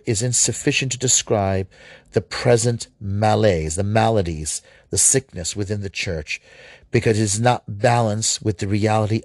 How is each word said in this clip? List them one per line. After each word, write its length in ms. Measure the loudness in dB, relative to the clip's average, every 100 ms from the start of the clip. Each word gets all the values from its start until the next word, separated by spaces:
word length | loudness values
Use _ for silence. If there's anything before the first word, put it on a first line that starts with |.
| -2
is 160 | -2
insufficient 720 | 0 0 -2 -2 -2 0 -2
to 60 | -2
describe 680 | 0 0 2 0 2 0 -4 -12 -20 -20 -6
the 100 | -4
present 680 | -4 -2 2 4 2 -2 -8 -12
malaise, 760 | -6 0 2 4 4 2 0 -4
the 80 |
maladies, 800 | 0 2 2 2 0 -4 -8 -10 -12 _ _
the 80 | 0
sickness 580 | 2 2 -2 -8 -8 -6
within 260 | -4 -6
the 80 | -6
church, 520 | -8 -6 -6 -8 -12 -14 -20 -20 -20 _
because 260 | 0 2 2
it 60 |
is 160 | 0 2
not 240 | 2 0 -4
balanced 760 | 0 2 4 2 0 -2 -4
with 160 | -4 -4
the 80 | -2
reality 540 | 0 2 2 0 -2